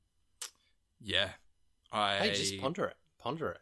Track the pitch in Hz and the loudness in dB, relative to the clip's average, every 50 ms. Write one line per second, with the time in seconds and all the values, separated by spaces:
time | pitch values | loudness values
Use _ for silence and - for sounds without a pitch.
0 | _ _ _ _ _ _ _ - - - - _ _ _ _ _ _ _ _ - | _ _ _ _ _ _ _ -12 -12 -12 -12 _ _ _ _ _ _ _ _ -14
1 | - 104 90 90 101 92 - - _ - _ _ _ _ _ _ _ - - 107 | -4 0 2 2 2 0 -2 -10 _ -20 _ _ _ _ _ _ _ -4 0 2
2 | 104 101 101 98 - - 101 101 98 98 98 98 120 135 175 202 139 - - _ | 2 4 4 4 2 2 2 2 0 0 -2 -2 -2 -2 -2 -2 -2 -4 -4 _
3 | _ _ _ _ - 117 143 165 147 95 82 - | _ _ _ _ -6 -6 -6 -4 -4 -6 -6 -8